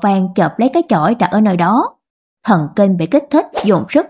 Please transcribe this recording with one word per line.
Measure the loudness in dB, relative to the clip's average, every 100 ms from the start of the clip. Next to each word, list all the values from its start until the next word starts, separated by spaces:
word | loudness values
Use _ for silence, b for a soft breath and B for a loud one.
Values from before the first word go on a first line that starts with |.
phen | -2 0 -2
chộp | -2 -2 0
lấy | -2
cái | 0 0
chổi | 0 0
đặt | 0 -2
ở | 0
nơi | 0 0
đó, | 0 0 -2 -8 _ _ _ _
thần | -2 0 0 0
kinh | 0 0
bị | 0
kích | -2 0
thích | -2 -2 -4
dùng | 0 0 0
sức | -2 -2